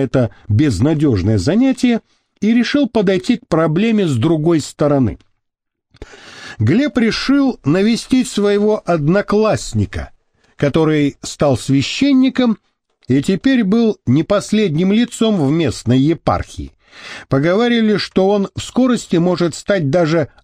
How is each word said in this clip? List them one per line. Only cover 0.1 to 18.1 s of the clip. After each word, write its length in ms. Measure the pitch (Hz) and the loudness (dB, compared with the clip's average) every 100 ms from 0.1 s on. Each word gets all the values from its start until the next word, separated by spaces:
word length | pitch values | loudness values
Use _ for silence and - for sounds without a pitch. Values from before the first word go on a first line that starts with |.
| 135 117 - - | 0 -2 -4 -2
безнадежное 920 | 104 151 92 135 160 147 104 90 110 | 0 0 2 0 0 0 0 0 0
занятие 640 | 92 202 269 254 247 226 - _ _ - | 0 0 0 0 0 0 -4 _ _ -6
и 120 | 202 | 0
решил 360 | 233 233 285 269 | 0 0 0 0
подойти 500 | 226 196 190 - 233 | 0 0 0 0 -4
к 100 | - | -2
проблеме 580 | 160 160 156 226 214 180 | 0 0 0 0 0 0
с 80 | |
другой 460 | 123 165 165 156 165 | 0 0 0 0 0
стороны. 580 | - - 147 143 120 71 _ _ _ _ _ _ _ - - - - - - - | -2 -2 0 2 0 -2 _ _ _ _ _ _ _ -20 -20 -20 -20 -20 -14 -4
Глеб 380 | 107 196 294 254 | 0 2 0 2
решил 600 | 226 - - 277 269 - | 2 0 0 0 0 -2
навестить 640 | 139 175 208 233 - 262 240 | -2 0 2 0 0 0 0
своего 540 | - 202 208 208 214 | -2 0 0 0 -2
одноклассника, 1300 | - 170 143 190 196 208 220 - - 110 101 - 71 - _ _ _ - | -2 -2 2 0 0 0 0 -2 -4 -4 -4 -6 -12 -16 _ _ _ -4
который 600 | 143 160 156 156 143 - | -2 2 2 2 0 -4
стал 340 | - - 147 123 | -12 -2 0 0
священником 1040 | - 135 135 - 277 262 262 254 247 208 _ _ _ _ - | 0 0 0 -2 2 2 2 2 0 -2 _ _ _ _ -2
и 140 | 131 | -2
теперь 420 | 139 190 269 262 | 0 0 0 0
был 340 | 196 220 226 - - | 2 2 0 -2 0
не 160 | 135 | 0
последним 720 | 160 202 - 208 202 147 190 | 2 -2 0 0 0 0 0
лицом 440 | 214 240 - 220 202 | 0 0 0 0 0
в 140 | 135 | 0
местной 480 | 160 151 - 113 127 | 0 -2 -4 0 2
епархии. 760 | 143 165 - 90 - - 69 _ _ - - - - | 2 0 -2 -2 -4 -14 -18 _ _ -20 -20 -18 -4
Поговаривали, 680 | 135 156 190 240 240 214 196 | -2 0 0 0 0 0 0
что 320 | - | -2